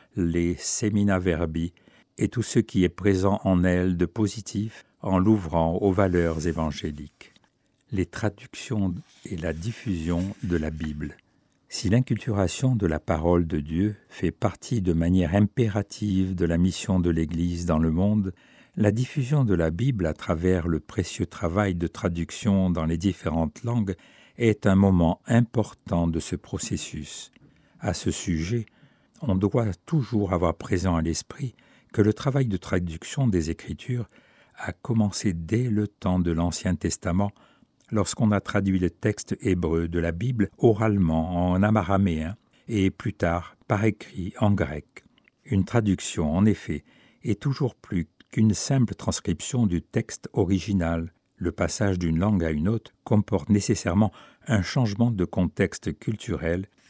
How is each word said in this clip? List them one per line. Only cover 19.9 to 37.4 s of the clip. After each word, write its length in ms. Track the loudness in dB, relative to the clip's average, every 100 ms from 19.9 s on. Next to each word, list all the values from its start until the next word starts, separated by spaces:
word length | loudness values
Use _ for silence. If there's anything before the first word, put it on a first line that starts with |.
| 0 -2
à 80 |
travers 540 | -2 -4 0 2 2 2
le 140 | -2
précieux 440 | -2 -6 -4 -4 -6
travail 500 | -4 -2 0 0 0
de 120 | -4
traduction 800 | -4 -4 -2 -4 -4 0 2 2
dans 160 | 0 0
les 120 | 0
différentes 640 | 0 -2 -2 -2 -2 -4
langues 320 | -4 -2 -2 -6 -12 -20 -20 0
est 280 | 2 2 4
un 100 | 6
moment 460 | 6 6 4 2 2
important 800 | 2 2 0 -4 -6 -4 0 0
de 120 | -2
ce 160 | -4 -6
processus. 960 | -8 -8 -4 -6 -6 -10 -12 -14 -16 _ -20 _ _ _
À 140 | -4
ce 180 | -4 -2
sujet, 540 | -4 -2 -4 -2 -4 -6 _ _ _ _ _
on 140 | -2 0
doit 360 | 2 2 0 -4 -2
toujours 480 | -2 0 0 2
avoir 220 | 2 2 0
présent 420 | -2 0 2 0
à 40 |
l'esprit 540 | 0 -2 -6 -8 -10 -10 _ _ _
que 80 | 2
le 100 | 2
travail 360 | 2 -2 0 0
de 100 | -2
traduction 720 | -2 -2 -2 -6 -8 -2 0
des 200 | 2 0
Écritures 580 | -4 -8 -10 -6 -6 -8 _ _ _ _ -12
a 160 | -10
commencé 580 | -8 -2 0 0 0 -2
dès 380 | -4 -2 -2 0
le 180 | 0 -2
temps 320 | -2 0 2
de 120 | 2
l'Ancien 440 | 2 0 -2 -2 -2
Testament, 560 | -2 -4 -2 0 -2 -4